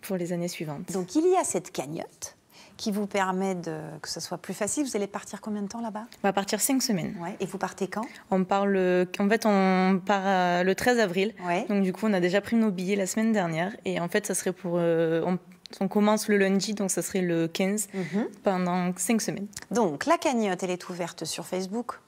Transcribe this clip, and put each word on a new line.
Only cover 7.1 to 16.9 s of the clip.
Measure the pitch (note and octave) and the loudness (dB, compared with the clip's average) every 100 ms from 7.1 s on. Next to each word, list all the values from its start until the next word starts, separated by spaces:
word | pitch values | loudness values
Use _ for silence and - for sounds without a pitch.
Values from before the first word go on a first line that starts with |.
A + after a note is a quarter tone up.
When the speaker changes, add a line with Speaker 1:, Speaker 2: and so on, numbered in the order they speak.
| - | -6
Speaker 2:
Ouais. | E3+ E3+ | -8 -6
Et | F3 | -6
vous | F#3+ | -4
partez | F#3 - F#3 | -6 -4 -4
quand ? | G3 B3 - - | -4 -8 -12 -2
Speaker 1:
On | F#3+ | 0
part | F#3 G3 G3+ | 2 2 2
le, | G3 F#3 F3+ F3+ - | 4 4 4 2 0
en | G3+ | 2
fait, | A3+ A3 | 4 4
on | G3 F#3+ F#3 F#3 F#3+ | 4 6 6 4 2
part, | F#3 G3+ | 2 0
euh, | F#3+ F#3+ F3+ F3 | 4 4 4 4
le | F#3 | 2
treize | F#3+ B3 B3 | 2 4 4
avril. | G#3 F3+ G3 - F3 | 4 2 0 -2 -2
Speaker 2:
Ouais. | F3 A#3 | -2 2
Speaker 1:
Donc, | G3+ | 2
du | F#3+ | 2
coup, | F#3 A3 | 0 2
on | |
a | F#3+ | 2
déjà | F3+ G3 | 4 2
pris | G3+ A#3 | 2 2
nos | A3 | 2
billets | F3+ F#3 G3+ | 0 -2 0
la | F#3 | 0
semaine | - A3 | 0 2
dernière. | G#3+ F3 D#3+ F3+ A3 | 2 2 0 -2 -4
Et | G3 F3 | -4 -2
en | E3+ | 0
fait, | G#3 G#3 | -2 0
ça | |
serait | F#3 - | -2 -2
pour... | F3+ F3+ F3 | -4 -2 2
Euh, | E3+ E3 E3 E3 | 2 4 2 2
on, | E3+ F3+ - - - - | 0 -2 -4 -20 -20 -4
on | F#3+ | 0
commence | G#3 G#3 G#3+ - | 4 4 4 2
le | G#3 | 2
lundi, | F#3+ G3 F#3+ | 4 2 0
donc | G#3 G3 | -2 -2